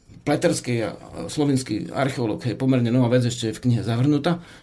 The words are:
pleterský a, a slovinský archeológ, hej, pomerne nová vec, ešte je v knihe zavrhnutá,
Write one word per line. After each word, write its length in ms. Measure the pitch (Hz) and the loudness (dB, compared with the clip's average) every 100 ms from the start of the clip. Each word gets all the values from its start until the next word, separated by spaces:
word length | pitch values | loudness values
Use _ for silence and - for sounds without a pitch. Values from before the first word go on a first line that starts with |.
| _ - | _ -10
pleterský 520 | - 147 170 - - 120 | -2 2 2 0 -2 -2
a, 140 | 104 | -2
a 260 | - - - 71 | -6 -14 -12 -6
slovinský 640 | - 143 131 - 107 87 | -2 2 2 0 -6 -4
archeológ, 500 | - 143 131 113 - | -4 -2 -2 -2 -2
hej, 120 | 123 | -4
pomerne 340 | - 131 131 117 | -2 2 2 2
nová 220 | 127 120 | 2 4
vec, 160 | 127 120 | 4 2
ešte 240 | - 110 | -2 -4
je 60 | 110 | -2
v 60 | |
knihe 200 | 127 117 | 0 2
zavrhnutá, 580 | 95 117 139 147 156 175 - - | 2 0 2 2 2 -2 -6 -20